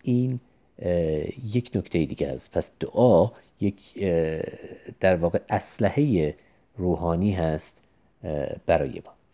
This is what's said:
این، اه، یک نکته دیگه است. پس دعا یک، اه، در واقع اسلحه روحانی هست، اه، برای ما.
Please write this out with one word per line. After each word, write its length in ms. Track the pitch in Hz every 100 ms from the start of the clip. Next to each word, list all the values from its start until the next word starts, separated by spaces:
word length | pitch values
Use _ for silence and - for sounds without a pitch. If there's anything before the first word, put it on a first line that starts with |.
این، 380 | - 123 127 123 - _ _ -
اه، 800 | 90 87 80 78 73 - 117 120
یک 140 | 120
نکته 300 | 101 - 87
دیگه 240 | 78 - 71
است. 220 | 65 -
پس 200 | - - _
دعا 500 | - - 123 98 104 - _ _
یک، 220 | 101 101 - -
اه، 460 | 95 85 80 80 - - - - - -
در 160 | 95 90
واقع 240 | 85 - -
اسلحه 840 | 101 - - 101 139 147 98 76 - _ _ _ -
روحانی 560 | 90 85 85 85 101
هست، 440 | 92 80 78 - _ _ _ _ _
اه، 220 | 87 73 67 - -
برای 360 | 82 69 - -
ما. 60 | - _